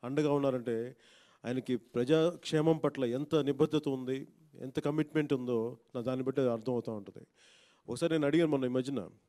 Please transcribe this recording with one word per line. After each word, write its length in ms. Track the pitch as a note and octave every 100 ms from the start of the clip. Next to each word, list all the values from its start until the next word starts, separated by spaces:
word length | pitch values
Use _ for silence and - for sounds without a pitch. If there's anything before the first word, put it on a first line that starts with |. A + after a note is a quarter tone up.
అండగా 280 | B2 C#3+ D3+
ఉన్నారంటే 640 | C#3+ C#3 B2+ A#2 A2+ A#2 - - - _ _ A2
ఆయనకి 300 | B2+ - B2
ప్రజాక్షేమం 1000 | - A#2+ B2 D#3+ D#3+ E3+ - D#3 D#3 D#3+
పట్ల 280 | D3 C#3 B2+
ఎంత 300 | B2 D3 D#3
నిబద్ధత 540 | C#3 C3+ D3+ D3+ C#3+
ఉంది, 380 | C3 B2+ C3+ - _ _ -
ఎంత 200 | B2+ C#3+
కమిట్మెంట్ 540 | D3 D3+ D3+ D#3 D3+
ఉందో, 440 | C#3 B2 A#2+ A2+ C3 _ B2+
నా 60 |
దాన్ని 240 | A#2 C3 C3
బట్టి 160 | C3+
అది 100 | B2+
అర్థమవుతూ 400 | A#2 A2+ B2 A#2
ఉంటుంది. 340 | A2 G2+ - - _ - - _ _ -
ఒకసారి 220 | B2 E3
నేను 140 | D#3+ C#3+
అడిగాను 260 | D#3 E3
మొన్న 140 | C#3+ B2+
ఈ 20 |
మధ్యన 420 | B2+ C3 C3+ E2 -